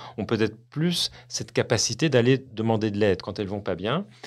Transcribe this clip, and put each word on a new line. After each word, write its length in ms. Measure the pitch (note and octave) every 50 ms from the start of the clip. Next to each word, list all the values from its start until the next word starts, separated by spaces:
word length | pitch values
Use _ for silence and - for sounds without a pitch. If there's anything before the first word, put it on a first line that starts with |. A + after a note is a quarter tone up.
| - - - -
ont 80 | G2+
peut-être 320 | - A#2 G#2 A2 G#2 - - - _
plus 400 | - D3 D#3+ F3 F3 E3+ - - - - - -
cette 240 | - - C3 - -
capacité 560 | B2+ A2+ - A#2+ A2 - - A2+ - D#3+ D#3+
d'aller 280 | B2+ B2 A#2 B2+ C3+ B2+
demander 540 | - - G#2 G#2 A2 A2+ A#2 G#2 G#2 A2
de 60 | G2+ G2+
l'aide 240 | G#2+ G2+ F#2 F2
quand 180 | - - F#2+ -
elles 80 | G#2 F#2
vont 140 | G2+ G2+
pas 140 | G#2 G2+ F2+
bien. 300 | E2 F#2+ A2 C3 F3+ G#3 - - - -